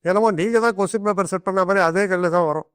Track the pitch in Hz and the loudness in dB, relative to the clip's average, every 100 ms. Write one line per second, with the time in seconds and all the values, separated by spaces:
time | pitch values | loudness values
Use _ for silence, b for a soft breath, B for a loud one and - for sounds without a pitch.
0 | 165 190 220 185 196 233 233 190 196 226 | 0 2 2 0 0 2 0 0 -2 -2
1 | 202 196 185 185 180 190 180 196 170 165 | -2 -2 -2 -4 -4 -2 0 2 2 2
2 | 202 185 180 170 165 151 - | 0 0 0 0 0 -2 -8